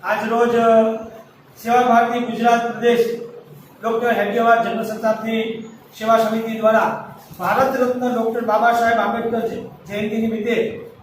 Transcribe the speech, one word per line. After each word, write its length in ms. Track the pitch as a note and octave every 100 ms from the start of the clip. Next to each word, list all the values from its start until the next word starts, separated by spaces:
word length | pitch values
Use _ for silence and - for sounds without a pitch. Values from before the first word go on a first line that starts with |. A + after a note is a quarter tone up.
આજ 260 | F#3 G#3+ A3
રોજ, 260 | A#3 A#3 A#3
અ, 380 | A3+ A3+ A3 - - - - - - -
સેવા 180 | A3+ B3
ભારતી 380 | B3 A#3 A#3 B3
ગુજરાત 540 | A#3+ A3 A#3 A#3 A#3
પ્રદેશ 320 | G#3+ A#3+ A#3 - A#3 - - - - - -
ડૉક્ટર 280 | A3 A3+ A#3+
હેડગેવાર 520 | G#3+ G3+ A#3 A3+ A3+
જન્મ 200 | - -
શતાબ્દી 880 | G#3 A3 A3 G#3+ A3 A3+ A3+ A3+ - - - -
સેવા 180 | A3 A3+
સમિતિ 400 | A3 A3 A3+ A3
દ્વારા 580 | A3 A3 - - - - - -
ભારત 400 | F3+ A3 C4 C4
રત્ન 340 | B3 B3 B3
ડૉક્ટર 320 | A3+ A3+ A#3+ G#3+
બાબા 280 | G#3+ A#3
સાહેબ 240 | A#3 A#3 A3+
આંબેડકર 500 | G3+ G3+ A3+ A3+ A3
જ-, 200 | - - - -
જયંતિ 300 | G3+ G#3 A3+
નિમિત્તે 640 | A3+ A3 A#3 A3 A3+ - - -